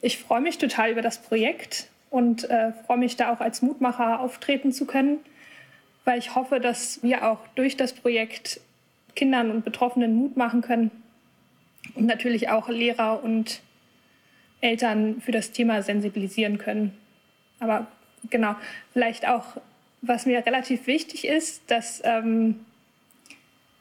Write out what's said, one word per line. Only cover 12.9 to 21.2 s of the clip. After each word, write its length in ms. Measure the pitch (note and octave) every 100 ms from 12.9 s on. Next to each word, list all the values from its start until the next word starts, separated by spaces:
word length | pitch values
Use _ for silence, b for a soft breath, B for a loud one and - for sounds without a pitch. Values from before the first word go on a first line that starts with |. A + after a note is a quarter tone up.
| A#3 A3 A3
und 380 | A3 A3+ A3 - - _ _ b b b b b b _
Eltern 580 | A#3+ A3+ A#3+ G#3+ G#3+ A3+
für 120 | -
das 200 | A3+ G#3+
Thema 300 | - A#3 G#3+
sensibilisieren 720 | G3 G#3 G3+ G3+ F#3+ A3 G#3 G#3
können. 400 | - G#3+ G#3 - _ _ _ _ _ _
Aber 260 | A3+ G#3+ A3 - _ _ A3+
genau, 260 | A#3+ G#3+ G#3 B B B
vielleicht 340 | B3 A3+ A3+ -
auch, 160 | A#3 - - - _ _ _
was 240 | A#3+ A#3+
mir 200 | C4 B3 A#3
relativ 400 | C4 C4 A#3+ -
wichtig 400 | D4+ - -